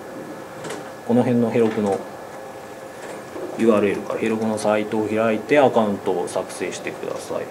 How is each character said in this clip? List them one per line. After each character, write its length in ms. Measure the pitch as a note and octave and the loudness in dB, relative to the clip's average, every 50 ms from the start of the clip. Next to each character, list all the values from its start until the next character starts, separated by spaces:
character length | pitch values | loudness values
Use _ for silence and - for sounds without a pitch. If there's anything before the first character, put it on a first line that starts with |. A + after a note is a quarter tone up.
| - - - - - - - - - - - - - - - - - - - - - | -14 -12 -12 -12 -12 -12 -12 -12 -12 -12 -12 -10 -10 -10 -10 -10 -10 -12 -14 -6 -2
こ 80 | - A#2 | 2 4
の 80 | B2 | 4
辺 180 | A#2 B2+ B2 A#2+ | 4 4 4 4
の 100 | A#2 A2 | 4 4
ヘ 100 | - A#2+ | 4 4
ロ 80 | A2+ G#2+ | 4 4
ク 120 | G#2+ A2 | 4 2
の 200 | G#2 G2 F#2+ - - - - - - - - - - - - - - - - - - - - - - - - - - - - - - - - - | 2 2 2 0 -2 -6 -12 -14 -14 -14 -14 -14 -14 -14 -14 -14 -14 -14 -14 -14 -14 -14 -14 -12 -12 -12 -12 -12 -12 -12 -10 -8 -8 -6 -2 2
ユ 120 | A2 A2+ | 4 6
ー 40 | G#2+ | 6
ア 40 | G#2 | 6
ー 20 | |
ル 60 | G2+ G2 | 6 4
エ 40 | F2 | 2
ル 60 | G2 | 0
か 140 | G#2 - F2+ | -2 -4 -2
ら 40 | - | 0
ヘ 100 | A2 A2 | 0 0
ロ 80 | A2 | 0
ク 80 | A2 A2 | 0 0
の 120 | A2+ A2 G#2+ | 0 0 0
サ 180 | - G#2+ G#2+ | 2 2 4
イ 100 | G#2+ G#2 | 2 2
ト 120 | G#2+ A2+ A2 | 0 0 0
を 80 | G#2+ | 0
開 300 | G2+ G#2+ A2 A2+ A2+ A2 | 0 2 2 2 2 2
い 20 | G#2+ | 0
て 200 | - - D3 D3 | 2 4 6 6
ア 120 | C3+ A#2+ | 6 6
カ 120 | - A#2 | 6 4
ウ 100 | A2 G#2 | 4 4
ン 60 | G2+ F#2+ | 2 0
ト 220 | - G2+ F#2 F2 | 0 0 0 0
を 60 | F2 E2+ | 0 -2
作 240 | - F#2+ F2+ - | -2 -4 -4 -4
成 200 | - - F#2+ F2 | -6 -6 -6 -6
し 80 | E2+ - | -6 -6
て 100 | - F2 | -8 -8
く 160 | D#2 - - | -8 -8 -8
だ 100 | - - | -8 -6
さ 240 | - - - E2 - | -6 -6 -6 -6 -6
い。 40 | - - | -6 -8